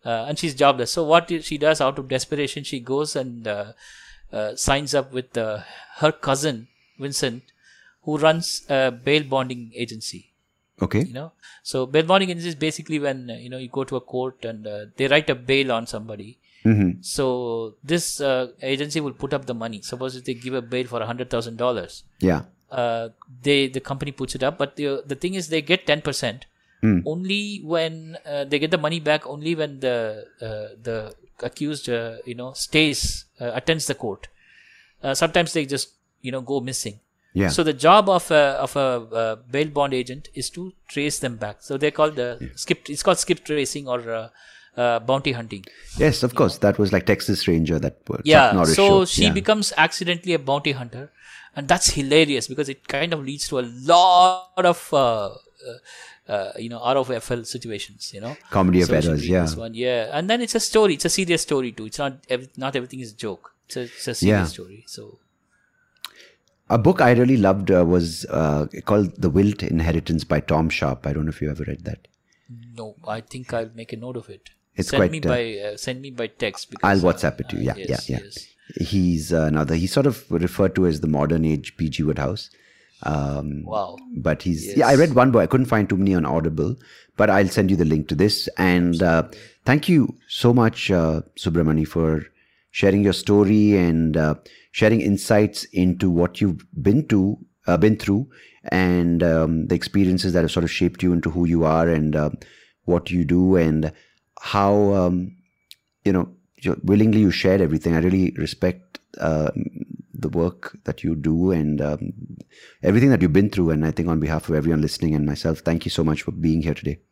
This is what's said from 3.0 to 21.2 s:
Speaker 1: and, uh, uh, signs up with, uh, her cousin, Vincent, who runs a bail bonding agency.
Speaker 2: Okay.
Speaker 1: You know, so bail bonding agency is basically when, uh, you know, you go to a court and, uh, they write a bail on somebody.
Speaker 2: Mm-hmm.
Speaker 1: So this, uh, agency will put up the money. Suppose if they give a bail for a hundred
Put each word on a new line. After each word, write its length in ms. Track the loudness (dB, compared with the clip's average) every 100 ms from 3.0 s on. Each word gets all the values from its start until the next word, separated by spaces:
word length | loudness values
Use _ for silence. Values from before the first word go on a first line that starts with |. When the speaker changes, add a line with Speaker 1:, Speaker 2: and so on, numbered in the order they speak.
| -2 -4
Speaker 1:
and, 320 | -6 -8 -6
uh, 240 | -6 -8 -14 -20 -20 -20 -20 -12
uh, 240 | -6 -6 -4
signs 360 | 0 0 0
up 200 | -4 -2
with, 240 | -8 -8 -6
uh, 220 | -6 -8 -12 -20 -20 -2
her 120 | -2
cousin, 560 | 0 -4 -2 -2 -6 -12 _ _ _
Vincent, 440 | -10 -6 -6 -6 _ _ _ _ _ _
who 140 | -6 2
runs 460 | 2 2 -2 -10 -2
a 220 | 0 0
bail 320 | -2 0 0
bonding 480 | 0 -4 -4 -8 -12
agency. 600 | -10 -10 -10 -12 -14 _ _ _ _ _ _
Speaker 2:
Okay. 220 | -2 -2 -2
Speaker 1:
You 80 |
know, 180 | -8 -14 _ -20 -18
so 220 | -8 -6 0
bail 180 | 0
bonding 260 | 2 2 2
agency 200 | -4 -8
is 60 | -4
basically 440 | -6 -6 -6 -4
when, 300 | -4 -6 -10
uh, 40 | -16
you 140 | -14
know, 80 | -14
you 120 | -8
go 160 | -6 -4
to 100 | -6
a 60 |
court 420 | -6 -8 -8 -8
and, 240 | -12 -12 -12
uh, 180 | -12 -14 -6
they 100 | 2
write 220 | 2 2
a 60 | -6
bail 360 | 0 0 0
on 160 | -2 -4
somebody. 520 | -12 -12 -14 -16 -20 _ _ 2
Speaker 2:
Mm-hmm. 360 | 4 2 0
Speaker 1:
So 720 | -8 -4 -2 -2 -4 -6 -8 -12
this, 380 | -4 -2 -2 -4
uh, 280 | -2 0 -2 -8
agency 380 | -6 -4 -2 -4
will 140 | -6
put 200 | -8 -6
up 120 | -6 -6
the 80 | -8
money. 260 | -8 -10
Suppose 340 | -14 -10 -10 -10
if 100 | -10
they 100 | -8
give 180 | -6
a 80 | -8
bail 240 | -6 -6 -6
for 160 | -6
a 60 | -6
hundred 240 | -8